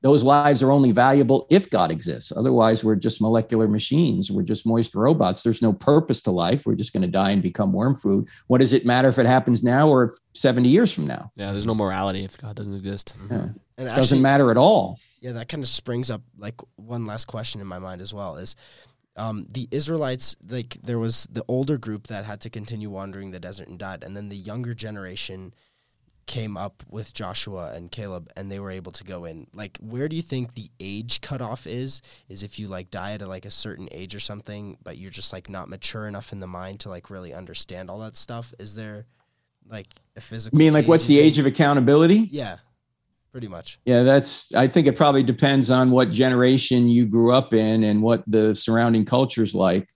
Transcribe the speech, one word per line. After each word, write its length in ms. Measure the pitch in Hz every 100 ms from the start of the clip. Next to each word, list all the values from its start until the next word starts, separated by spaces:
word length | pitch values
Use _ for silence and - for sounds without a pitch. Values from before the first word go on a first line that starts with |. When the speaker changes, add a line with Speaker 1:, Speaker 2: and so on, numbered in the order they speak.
Speaker 1:
those 220 | 131 147
lives 380 | 123 147 147 135
are 100 | 131
only 200 | 143 135
valuable 560 | 104 127 143 123 135 -
if 200 | 185 190
God 200 | 95 85
exists. 400 | 80 85 - - -
Otherwise, 480 | 120 123 110 110
we're 120 | 110 107
just 240 | 113 -
molecular 480 | 110 113 110 110 110
machines. 640 | 107 - 143 165 113 98
We're 120 | 98
just 220 | 90 107 -
moist 280 | 113 113
robots. 480 | - 117 160 92 92
There's 200 | 120 113
no 120 | 113
purpose 480 | 98 - 147 165 127
to 100 | -
life. 340 | 90 85 135 117
We're 80 | 113
just 180 | -
gonna 140 | - 92
die 240 | 92 98
and 100 | 101
become 320 | 90 - 98
worm 220 | 95 120 135
food. 320 | 104 98 - - _
What 120 | 127
does 140 | 131
it 120 | 127 117
matter 240 | 123 131
if 80 | 120
it 80 | 117
happens 380 | 127 123 117
now 240 | 123 127 156
or 140 | 135 120
if 60 | - _
seventy 360 | - 139 123 123
years 240 | 165 233
from 140 | - 104
now? 240 | - - -
Speaker 2:
Yeah, 160 | 98
there's 140 | 101 107
no 80 | 110
morality 480 | 98 95 98 95
if 140 | 95 -
God 180 | 113 107
doesn't 200 | 104 98
exist. 400 | 98 101 - - 101
Speaker 1:
Yeah. 80 | 120 - 110 _ -
Speaker 3:
And 80 | 127
Speaker 1:
Doesn't 120 | 131
Speaker 3:
actually, 160 | 127 135
Speaker 1:
matter 300 | 135 139 135
at 60 | 113
all. 420 | 156 208 98 - _ _
Speaker 3:
yeah, 100 | 123
that 140 | 117 117
kinda 160 | 156 127
springs 420 | - - 120 117
up, 100 | 110 - _
like, 180 | 101 117 - _
one 300 | 110 127 113
last 180 | 107 -
question 340 | 113 107 107
in 60 | 98
my 120 | 90
mind 220 | 92 90
as 120 | 95
well 240 | 107 98 76
is, 180 | 92 - _ _ _ _ _ -
um, 320 | 113 107 -
the 160 | 110 123
Israelites, 640 | 143 147 160 139 127 - - -
like, 300 | 123 113 -
there 160 | - 120
was 280 | 113 110 -
the 120 | - -
older 300 | 127 139 147
group 260 | 110 107 -
that 160 | 107 98
had 140 | 104
to 100 | 113
continue 380 | 113 104 113 107
wandering 400 | 98 98 95 98
the 80 | 92
desert 280 | 87 92 95
and 120 | 87
died, 240 | 98 92
and 120 | - 101
then 140 | 104
the 60 | 98
younger 380 | 95 110 123 113
generation 800 | 110 104 92 92 - 95 92 _ _ _ _ _ _ _ -
came 300 | 127 110 98
up 260 | 101 _ -
with 240 | 107 110
Joshua 580 | - 101 90 - 95 85
and 160 | 65 87
Caleb, 400 | - 104 90 82 -
and 160 | 98
they 80 | 98
were 100 | 98
able 200 | 92 90
to 120 | 80
go 200 | 95 92 85
in. 220 | 80 71
Like, 240 | 95 104 -
where 300 | 110 120 151
do 60 | 160
you 60 |
think 340 | 165 131 123 123
the 140 | 110 _
age 420 | 95 101 117 -
cutoff 440 | - 135 120 120 -
is? 360 | 120 131 131 _ _ _
Is 160 | 95
if 160 | 98 -
you, 80 | 107
like, 240 | 92 92
die 220 | 101 95
at 80 | 107
a, 60 | 98
like, 180 | 92 101
a 60 |
certain 360 | - 110 98 90
age 220 | 78 92
or 60 | 101
something, 580 | - 104 104 104 101 -
but 140 | - 78
you're 120 | 95
just, 220 | - -
like, 180 | 95 -
not 200 | 95 -
mature 360 | 98 - 110 107
enough 260 | 101 -
in 80 | 101
the 60 | 92
mind 340 | 90 92 101
to, 80 | 104
like, 200 | 87 -
really 240 | 98 87
understand 560 | 78 92 85 - 90 92
all 100 | 101
that 160 | 110 -
stuff? 360 | - 117 120 -
Is 160 | 104 104
there, 300 | 107 104 113 _ _ _ _ _ _
like, 180 | 110 95 _ _ -
a 40 |
physical 360 | - 113 110 143
Speaker 1:
You 60 | 156
mean, 80 |
like, 100 | 151
Speaker 3:
age 60 | 131
Speaker 1:
what's 200 | 165 160
Speaker 3:
you 60 | 143
Speaker 1:
the 60 |
age 120 | 156 147
Speaker 3:
think? 120 | 139
Speaker 1:
of 60 |
accountability? 760 | 135 151 143 123 143 165 208 220
Speaker 3:
Yeah, 280 | 143 113 87 _ _ _ _ _ _ _
pretty 160 | 131 110
much. 320 | 87 - - -
Speaker 1:
Yeah, 180 | 123
that's, 500 | 127 139 135 - -
I 140 | - 131
think 180 | 175 147
it 100 | 123
probably 260 | 151 139
depends 480 | 123 120 143 139 120
on 200 | 127 127
what 200 | 127 127
generation 800 | 107 131 123 123 131 - 127 120
you 160 | 120 117
grew 260 | 110 117
up 220 | 127 127
in 320 | 113 110 110 107
and 160 | 104
what 200 | 110 117 -
the 260 | 110 107
surrounding 520 | 104 - 113 117 113 104
culture's 500 | 123 131 - 107 95
like. 320 | 92 90 95